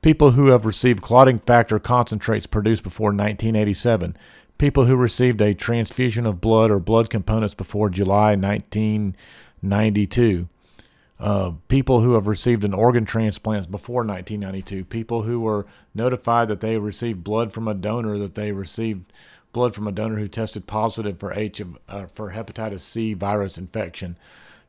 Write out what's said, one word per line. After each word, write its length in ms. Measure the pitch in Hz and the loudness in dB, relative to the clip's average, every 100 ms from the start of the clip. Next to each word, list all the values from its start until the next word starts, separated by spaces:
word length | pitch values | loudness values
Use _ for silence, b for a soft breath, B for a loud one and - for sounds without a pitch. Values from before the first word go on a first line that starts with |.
people 300 | 156 156 147 | 2 6 6
who 160 | 123 139 | 8 8
have 180 | 127 110 | 6 4
received 340 | - 127 107 | 2 2 2
clotting 380 | - 120 131 117 | 4 8 8 6
factor 400 | - 120 113 107 | 4 4 4 0
concentrates 680 | - 123 117 107 - 107 - | 2 0 0 -2 -2 -2 -2
produced 360 | 110 104 113 | -2 2 0
before 300 | - - 107 | -2 -2 0
nineteen 420 | 101 104 104 113 | 2 0 -2 0
eighty-seven, 640 | 110 104 95 120 113 85 82 B B B - | 2 0 0 2 0 -2 -8 B B B -2
people 280 | 143 135 123 | 2 4 4
who 100 | 127 | 4
received 440 | 123 - 127 110 | 2 2 2 4
a 140 | 104 | 2
transfusion 720 | 98 - 117 110 - 127 107 117 | 2 -2 -2 -2 -2 -2 0 -2
of 140 | 92 | -2
blood 300 | 110 113 110 | 2 4 4
or 100 | 101 | 2
blood 280 | 87 113 113 | 2 2 2
components 460 | 110 - 110 110 | -2 -2 -2 -2
before 340 | - 95 101 107 | -6 -8 -2 -2
July 460 | 92 95 101 107 | 0 2 4 4
nineteen 800 | 104 98 101 - 107 110 107 101 95 B B B B | 2 0 -2 -4 -2 0 0 -4 -6 B B B B
ninety-two, 880 | 98 101 107 104 104 123 117 90 85 - b b b b b - | -2 0 2 0 0 2 2 2 -4 -14 b b b b b -8
uh, 320 | 107 101 92 80 - | -4 -2 -2 -8 -2
people 320 | 135 131 123 | 0 4 4
who 140 | 117 | 4
have 120 | 117 101 | 2 2
received 380 | 104 - 117 | -2 0 0
an 100 | 101 | 0
organ 300 | 98 117 120 | 2 4 4
transplant 680 | 110 110 110 98 - 107 85 | 0 -2 -2 -4 -4 -4 -6
before 320 | 98 - 123 | -12 -6 -6
nineteen 380 | 113 95 90 107 | -4 -6 -8 -8
ninety-two, 440 | 98 95 92 98 92 | -8 -10 -10 -10 -8
people 360 | 113 110 117 | -10 -6 -6
who 160 | 110 120 | -4 -4
were 280 | 113 104 101 b b | -2 -4 -6 b b
notified 540 | - 120 123 - 117 117 | -4 -2 -2 0 0 0
that 120 | 101 | -2
they 180 | 110 113 | -4 -4
received 440 | 104 98 120 98 | -4 -6 -6 -6
blood 300 | 85 107 117 | -4 -4 -4
from 160 | 110 110 | -6 -6
a 60 | |
donor, 420 | 101 104 120 113 104 | -4 -4 -4 -4 -6
that 180 | 101 | -6
they 180 | 85 107 | -6 -8
received 600 | 98 95 - 113 101 90 b b b b | -6 -8 -6 -6 -6 -12 b b b b
blood 220 | 117 123 | -4 -4
from 120 | 104 104 | -4 -8
a 60 | |
donor 240 | 98 110 107 | -6 -6 -4
who 100 | 104 | -6
tested 400 | 117 110 110 - | -6 -8 -8 -8
positive 540 | 107 110 110 104 90 | -4 -2 -4 -6 -6
for 120 | 95 | -8
H-, 260 | 98 107 - 95 - - | -6 -6 -8 -14 -16 -16
uh, 180 | 101 95 | -16 -14
for 260 | - 107 | -14 -12
hepatitis 480 | 104 101 - 110 98 | -12 -12 -10 -10 -10
C 320 | - 117 113 | -10 -6 -6
virus 460 | 101 98 104 98 - | -4 -4 -2 -4 -8
infection, 580 | 90 110 92 - 90 87 B B B B | -10 -8 -8 -10 -12 -14 B B B B